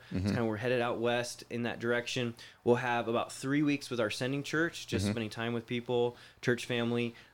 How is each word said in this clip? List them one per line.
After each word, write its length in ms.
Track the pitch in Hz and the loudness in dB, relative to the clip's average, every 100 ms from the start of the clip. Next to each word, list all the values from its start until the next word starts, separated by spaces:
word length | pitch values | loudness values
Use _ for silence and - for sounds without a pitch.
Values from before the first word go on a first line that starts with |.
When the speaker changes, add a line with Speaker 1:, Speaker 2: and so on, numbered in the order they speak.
| - | -4
Speaker 1:
It's 60 | 92 | -2
Speaker 2:
Mm-hmm. 80 | 101 | 2
Speaker 1:
kinda, 160 | 123 | 2
we're 120 | 113 107 | 0 0
headed 220 | 123 123 | 0 2
out 180 | 120 101 | 2 2
west 420 | 117 120 120 - - | 2 2 0 -8 -8
in 140 | 120 | -4
that 160 | 117 - | -4 -2
direction. 540 | 117 120 120 131 120 113 - - | 0 0 0 -2 -2 -4 -14 -2
We'll 140 | 120 120 | 4 4
have 320 | 123 120 113 | 4 0 0
about 240 | 117 - | 0 -2
three 320 | - 131 143 | -4 -2 0
weeks 260 | 147 143 - | 2 0 -2
with 80 | 120 | 0
our 100 | 107 | 0
sending 340 | - 127 139 | 0 -2 -2
church, 420 | 139 151 165 - - | -2 0 0 -4 -6
just 180 | - | -2
Speaker 2:
Mm-hmm. 80 | 101 | 0
Speaker 1:
spending 160 | 113 110 | 0 -2
time 220 | 117 117 | -4 -2
with 140 | 120 113 | -2 -2
people, 500 | 120 120 120 120 120 - - | -4 0 2 2 0 -18 -4
church 240 | - 120 - | 2 2 2
family, 500 | 120 117 120 120 - - | 0 2 0 -2 -6 -12